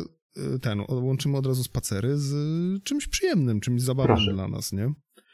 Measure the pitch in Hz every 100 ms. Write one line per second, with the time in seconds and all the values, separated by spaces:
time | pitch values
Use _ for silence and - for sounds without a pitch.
0 | 170 _ _ - - 131 127 104 98 131
1 | 127 131 147 139 135 127 123 120 - 98
2 | 117 147 139 143 147 165 175 196 - 285
3 | - - 381 254 127 107 113 123 127 131
4 | 127 104 101 98 95 104 - 98 113 151
5 | _ - _